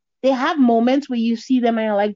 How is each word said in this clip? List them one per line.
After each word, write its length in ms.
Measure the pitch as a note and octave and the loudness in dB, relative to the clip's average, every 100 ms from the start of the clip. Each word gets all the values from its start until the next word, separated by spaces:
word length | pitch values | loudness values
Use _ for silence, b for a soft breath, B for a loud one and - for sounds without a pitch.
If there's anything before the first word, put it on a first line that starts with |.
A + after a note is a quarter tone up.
| _ _ | _ _
They 80 | C4 | -2
have 280 | C4 C#4+ E4 | 0 -2 2
moments 500 | B3 A#3 A#3+ C#4 C#4 | 2 4 2 0 -2
where 100 | A#3+ | -4
you 160 | A3+ A3+ | -2 -4
see 240 | - C4 | -2 0
them 180 | A#3 A3+ | 0 -2
and 80 | A3 | -2
you're 80 | G3+ | 0
like, 200 | G#3+ | -2